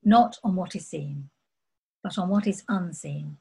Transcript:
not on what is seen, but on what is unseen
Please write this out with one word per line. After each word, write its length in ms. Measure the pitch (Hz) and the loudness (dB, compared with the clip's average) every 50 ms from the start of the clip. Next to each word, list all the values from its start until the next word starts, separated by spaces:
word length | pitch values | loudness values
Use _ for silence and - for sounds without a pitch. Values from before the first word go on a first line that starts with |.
| _ | _
not 360 | 208 220 233 240 233 - - - | 8 8 8 6 4 0 -4 -2
on 140 | - 185 | -2 -2
what 180 | 185 185 - - | -2 -4 -6 -8
is 120 | 180 - | -12 -12
seen, 420 | - - 156 143 143 143 143 139 143 _ _ _ _ _ _ _ _ _ _ _ _ _ _ _ | -10 -10 -10 -8 -8 -10 -10 -12 -14 _ _ _ _ _ _ _ _ _ _ _ _ _ _ _
but 140 | 196 - | -8 -4
on 140 | - 180 180 | -4 -2 2
what 160 | 196 208 202 | 2 2 2
is 180 | 208 190 - - - | 0 -2 -4 -4 -4
unseen 680 | 220 190 180 170 151 - - 151 143 147 147 147 151 - | -4 -2 -2 -4 -8 -10 -10 -10 -8 -8 -8 -10 -12 -16